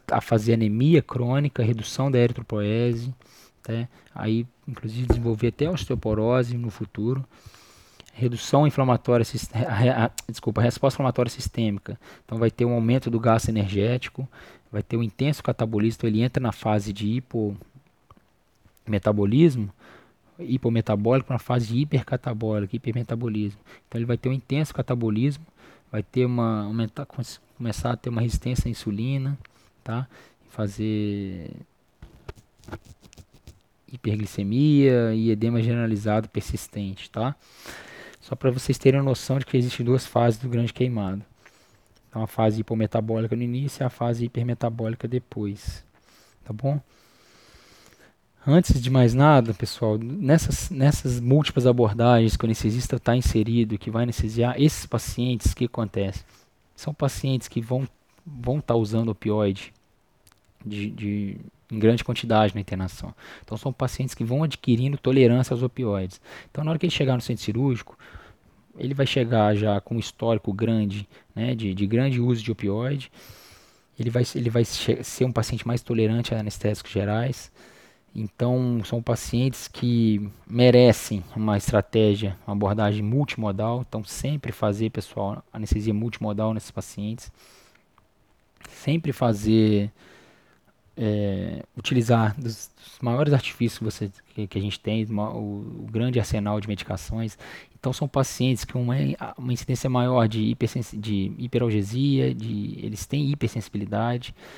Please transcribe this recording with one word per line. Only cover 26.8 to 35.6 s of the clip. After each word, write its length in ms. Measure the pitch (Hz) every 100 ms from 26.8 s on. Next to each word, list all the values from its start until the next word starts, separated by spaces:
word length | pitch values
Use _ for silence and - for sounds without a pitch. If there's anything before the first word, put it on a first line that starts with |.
| 110 - 143
come-, 180 | - 123 - _ -
começar 360 | 120 - 120
a 40 | 123
ter 140 | 123
uma 100 | 117
resistência 480 | 120 - 127 123 120
à 20 |
insulina, 680 | 113 110 101 123 139 135 143 - _ _ _
tá? 260 | - 117 131 - - _ _
Fazer 1000 | - 101 101 107 107 104 101 98 90 78 - - _ _ _ - - - - _ _ - - - - - - - _ - - _ _ _
hiperglicemia 1200 | 123 110 107 101 - 101 120 151 143 139 123 113
e 160 | 110 113
edema 320 | 107 117 120